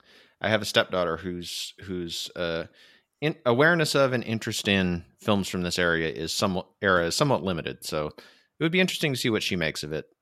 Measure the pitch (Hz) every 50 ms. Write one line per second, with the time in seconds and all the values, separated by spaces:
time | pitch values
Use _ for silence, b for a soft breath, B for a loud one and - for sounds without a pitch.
0 | b b b b b b b b - 101 110 104 104 - - 117 - - 92 90
1 | 87 85 82 82 95 92 87 87 85 - - - - - - - 95 98 92 90
2 | 87 85 - - - - - 87 87 85 82 82 82 - b b b b b b
3 | b b _ - 143 156 156 - - 123 117 123 151 165 175 165 156 - - 143
4 | 135 127 131 117 - 110 113 107 - 117 107 - - 104 98 95 92 90 87 85
5 | - _ _ - - 113 104 101 90 - - 92 87 87 - 90 90 85 82 82
6 | 80 80 - 57 80 80 - - 110 98 90 92 - _ _ - 104 98 92 87
7 | 85 82 - - 156 139 120 78 82 95 85 80 73 69 65 - - - 82 78
8 | 76 73 - - - - _ _ _ _ _ - 156 165 175 185 185 185 - -
9 | 165 147 131 - - 123 107 95 - - 98 87 80 76 - - - 76 78 73
10 | - _ _ _